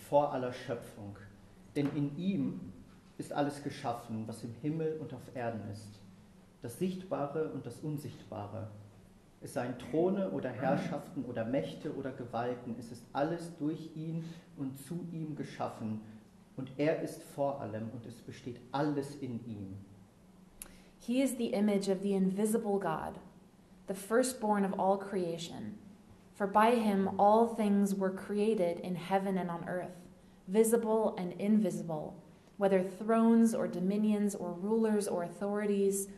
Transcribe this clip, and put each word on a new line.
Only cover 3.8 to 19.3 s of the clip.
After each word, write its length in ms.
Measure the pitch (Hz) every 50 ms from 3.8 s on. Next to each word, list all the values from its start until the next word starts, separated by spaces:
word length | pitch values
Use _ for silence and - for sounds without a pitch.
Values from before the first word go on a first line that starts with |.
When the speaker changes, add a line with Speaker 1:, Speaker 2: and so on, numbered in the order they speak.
| - 127 113 - - - 113 110 110
Speaker 1:
was 160 | 117 117 - -
im 100 | 120 113 -
Himmel 360 | - 151 160 165 160 156 160 156
und 140 | 143 131 131
auf 80 | 120 - - -
Erden 280 | 127 117 117 117 107 101 107
ist, 300 | 104 - - - - - - - - - - - - - - - - - -
Das 120 | 117 - -
Sichtbare 720 | 180 190 185 - - - 139 139 143 143 - 160 156 143 131
und 120 | 131 -
das 140 | 120 117 -
Unsichtbare. 880 | 156 151 151 139 - 113 - - - - 101 101 101 101 104 104 104 104 - - - - - - - - - - - - - -
Es 140 | - - -
seien 260 | 135 120 123 123 -
Throne 520 | - - - 156 175 190 196 202 190 185
oder 180 | - 139 131 127
Herrschaften 720 | 117 113 139 131 143 - - - 156 143 - - - 143 120
oder 220 | 123 110 113 110
Mächte 500 | 113 131 147 160 165 - - - 156 -
oder 160 | 139 135 135
Gewalten, 640 | - - 123 117 - 113 120 123 123 120 - 120 113
es 140 | 127 117 -
ist 140 | 123 - - - -
alles 420 | 135 147 160 170 165 - - -
durch 320 | - 147 151 165 - - - -
ihn 300 | 156 160 165 160 165 160 - - - - - -
und 200 | - 139 131 135
zu 300 | - - - 170 175 170 170 170
ihm 240 | 160 160 151 147
geschaffen. 640 | 143 135 - - - 123 117 - - 117 107 107 107 - - - - - - - - - - -
Und 120 | - 127 - -
er 260 | - 147 156 - -
ist 220 | - 151 - - -
vor 380 | - - 147 139 139 139 -
allem 280 | 110 107 107 107 113 110 120
und 120 | 117 110
es 160 | 98 - -
besteht 380 | - - 110 - - 127 117 - - - -
alles 420 | 135 151 151 143 139 135 - -
in 240 | - 139 123